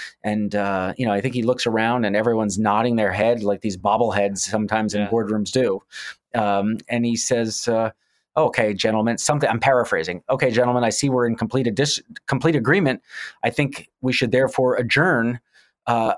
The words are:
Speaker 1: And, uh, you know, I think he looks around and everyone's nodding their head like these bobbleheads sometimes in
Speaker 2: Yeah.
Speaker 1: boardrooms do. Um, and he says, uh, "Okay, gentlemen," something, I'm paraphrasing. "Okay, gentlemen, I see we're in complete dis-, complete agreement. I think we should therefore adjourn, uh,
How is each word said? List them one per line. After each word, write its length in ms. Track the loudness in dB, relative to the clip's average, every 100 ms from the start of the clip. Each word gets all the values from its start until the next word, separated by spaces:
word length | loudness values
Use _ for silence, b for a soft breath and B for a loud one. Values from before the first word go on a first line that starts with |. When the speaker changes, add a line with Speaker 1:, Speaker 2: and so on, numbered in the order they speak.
| B B
Speaker 1:
And, 320 | -4 -2 -2 -2
uh, 380 | 0 -2 -2 -2
you 100 | 0
know, 60 |
I 80 | 0
think 160 | 0 0
he 80 |
looks 240 | 0 0 0
around 380 | 0 2 0 0
and 100 | 0
everyone's 420 | 2 2 0 0
nodding 380 | 2 2 2 2
their 160 | 2
head 320 | 2 2 2
like 160 | 0 -2
these 160 | -4 -4
bobbleheads 640 | 0 2 2 2 0 -2
sometimes 560 | -4 -2 0 -2 0
in 80 | -2
Speaker 2:
Yeah. 80 | 0
Speaker 1:
boardrooms 420 | 0 0 -2 0
do. 300 | 0 0 -2 -8 B B B _
Um, 440 | -2 0 0 0 -2 -4
and 180 | -2 0
he 120 | -2
says, 500 | 0 0 0 -4 -2
uh, 240 | 0 0 -4 _ _ _ 0
"Okay, 360 | 0 2 0
gentlemen," 440 | 0 0 2 0 0
something, 320 | 0 0 0
I'm 100 | 2
paraphrasing. 640 | 2 2 2 0 -4 -6 -4
"Okay, 200 | 0 2
gentlemen, 360 | 2 2 2 0
I 60 |
see 180 | 0 0
we're 180 | 0 0
in 80 | -2
complete 380 | -2 -2 0 0
dis-, 260 | 0 -2 -8 -16 -4
complete 300 | -2 0 2
agreement. 460 | 2 2 2 -2 B B B B
I 60 | -4
think 400 | -2 -2 -4 -18 _
we 140 | -2
should 180 | 0 2
therefore 440 | 2 2 2 0 0
adjourn, 640 | 0 2 2 2 0 -4 _ b b b -2
uh, 280 | 0 0